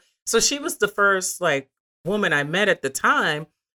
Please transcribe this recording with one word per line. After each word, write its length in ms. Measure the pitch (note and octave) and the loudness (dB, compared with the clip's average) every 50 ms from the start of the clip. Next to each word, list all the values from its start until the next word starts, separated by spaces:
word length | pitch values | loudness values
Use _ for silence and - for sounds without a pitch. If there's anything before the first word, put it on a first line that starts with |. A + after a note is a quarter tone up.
| _ _ _ _ _ | _ _ _ _ _
So 140 | - - A3+ | -2 0 0
she 180 | - - C#4 C#4+ | 2 0 -2 -4
was 180 | C#4+ E4 - - | -6 -8 -4 -2
the 120 | G#3 G3+ | -2 -2
first, 500 | - - G3+ G3 G3 F#3+ F3+ - - - | 0 2 2 2 2 2 0 -4 -4 -2
like, 300 | F3 E3+ D3 C3+ C3+ - _ _ _ _ _ _ - | 0 0 0 0 -2 -6 _ _ _ _ _ _ -6
woman 300 | D#3+ G3+ G#3+ G3+ F3+ D#3+ | -4 -2 0 0 2 2
I 100 | D3 C#3+ | 0 0
met 240 | D3 D#3 F#3 G#3 G3 | 0 0 0 2 2
at 140 | F3 - | 2 0
the 80 | - C3+ | -2 -4
time 580 | - - - A3 C#4 D4 A3+ F3 D3+ D3 D#3 - _ _ _ _ _ | -4 0 0 2 2 2 0 0 -2 -4 -6 -12 _ _ _ _ _